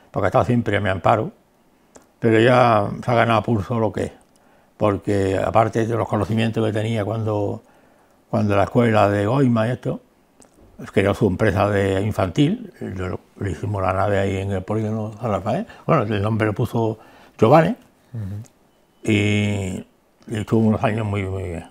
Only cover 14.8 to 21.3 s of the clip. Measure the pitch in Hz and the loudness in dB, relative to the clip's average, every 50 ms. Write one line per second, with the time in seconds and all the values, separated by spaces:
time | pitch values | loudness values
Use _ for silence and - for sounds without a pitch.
14.8 | 110 107 110 110 107 110 107 - 123 113 101 95 95 110 120 175 226 - - - | -4 -4 -6 -6 -8 -10 -10 -10 -6 -4 -4 -4 -4 -4 -6 -6 -6 -10 -14 -12
15.8 | - - 185 143 107 107 110 101 98 110 110 104 110 107 101 - 123 - - 120 | -4 0 0 0 0 0 -2 -2 -2 -2 0 0 0 -2 0 -2 -4 -2 -2 -2
16.8 | 113 110 110 - - - - - - - _ - 107 113 - 165 160 180 254 - | -2 -2 -4 -6 -12 -20 -20 -20 -20 -20 _ 2 4 6 6 6 6 4 -2 -6
17.8 | - _ _ _ _ _ - 113 104 92 101 104 120 - _ _ _ _ _ _ | -10 _ _ _ _ _ -14 -12 -10 -10 -10 -12 -14 -16 _ _ _ _ _ _
18.8 | _ _ _ _ - 110 107 104 104 104 104 104 104 104 101 98 95 95 92 95 | _ _ _ _ -2 0 2 2 2 2 2 2 0 0 -2 -2 -4 -4 -6 -8
19.8 | - - _ _ _ _ _ _ _ - 117 107 101 - 117 113 113 107 107 - | -10 -14 _ _ _ _ _ _ _ -8 -6 -6 -2 0 2 2 4 2 2 2
20.8 | - 117 107 113 110 101 101 104 95 95 | 0 -2 -2 -2 -2 -2 -2 -2 -4 -4